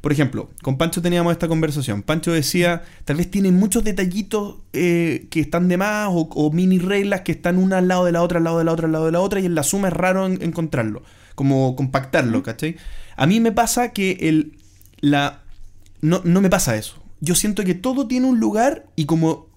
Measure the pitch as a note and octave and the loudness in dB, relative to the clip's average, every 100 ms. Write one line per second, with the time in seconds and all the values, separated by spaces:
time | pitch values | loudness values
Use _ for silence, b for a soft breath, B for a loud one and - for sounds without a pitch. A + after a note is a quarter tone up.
0 | - D3 C3+ A2 - - - C3 E3 E3+ | 0 2 2 -2 -10 -8 -4 -2 0 0
1 | F3 F3 E3+ E3+ E3+ D#3+ D#3+ D3 B2+ G2+ | 0 2 2 0 0 0 0 -2 -4 -4
2 | G2 D#3+ F3 E3 C3+ F3+ F3 E3 B B | -2 -2 0 0 0 2 2 0 B B
3 | - D3 F3+ G3 F#3+ F3+ G#3 A#3 A3 F#3+ | -4 -2 -2 0 4 4 4 2 0 0
4 | F#3 F#3+ G3+ G#3+ G3+ - - B2 F3 E3+ | -2 -4 -4 -4 -6 -12 -8 -2 0 2
5 | E3 C3+ - E3 C#3 E3+ F3+ F3 G3+ G#3+ | 0 -2 -4 -4 -2 0 2 2 0 -2
6 | G#3 F3 D#3+ - D3+ D#3+ F#3 F#3 F3+ G3+ | 0 -2 -2 0 0 2 2 2 2 0
7 | G3+ F#3+ F#3 E3 F3 F3+ F#3 F#3+ F#3 F3+ | 0 -2 -2 -2 0 2 2 2 2 2
8 | F3+ E3+ F3 F3 E3 E3 E3 E3 D#3+ D#3 | 2 2 0 0 0 2 0 0 0 0
9 | D#3+ E3+ G3 G3 F#3 D#3+ C#3+ G3 F#3+ F3 | 0 0 0 0 0 0 0 -2 -2 0
10 | F#3 F#3 F#3+ F#3 E3+ E3 D#3+ C3+ A2 G#2 | 0 0 0 -2 -4 -4 -4 -2 -4 -6
11 | b b b - C#3 C3+ C3 B2+ C3 C3+ | b b b -2 2 2 2 0 -2 -2
12 | C3 E3+ B2 A#2+ - A2 D#3 E3 B B | 0 0 2 0 -4 -6 -6 -6 B B
13 | B B E3+ A3 A3+ A3 A3+ - A#3+ A3 | B B 2 4 2 2 0 0 -2 -2
14 | F#3+ - D#3+ D#3 D3+ - - - - - | -2 0 2 2 0 -8 -20 -20 -20 -2
15 | C#3+ C#3+ C#3+ - - - - - - - | 0 2 0 -6 -20 -18 -18 -18 -20 -4
16 | D3+ F3+ F3 F3+ G3 F#3+ - A2 - - | 0 2 4 4 4 2 0 -2 -6 -16
17 | - - D3+ F3 G#3 G3+ F#3 F3+ B3+ C4 | -20 -8 -2 0 0 -2 -2 -2 -2 -2
18 | A3+ B3+ C4 A#3+ A3 G#3 B3 - - - | -2 0 2 2 2 2 0 0 -8 -6
19 | D3 E3 D#3+ D#3+ - | 0 2 2 0 -10